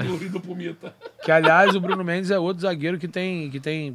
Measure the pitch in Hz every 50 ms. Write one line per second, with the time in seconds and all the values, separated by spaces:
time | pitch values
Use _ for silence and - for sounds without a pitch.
0 | 165 185 180 160 175 185 185 185 180 180 180 180 175 170 165 - - 175 - _
1 | - - _ - - - 160 165 160 160 160 175 196 196 190 196 180 190 190 190
2 | 185 170 170 185 190 180 202 190 170 180 190 170 180 190 175 151 143 165 185 170
3 | 170 170 - 180 185 185 185 170 156 143 131 139 131 151 156 160 151 143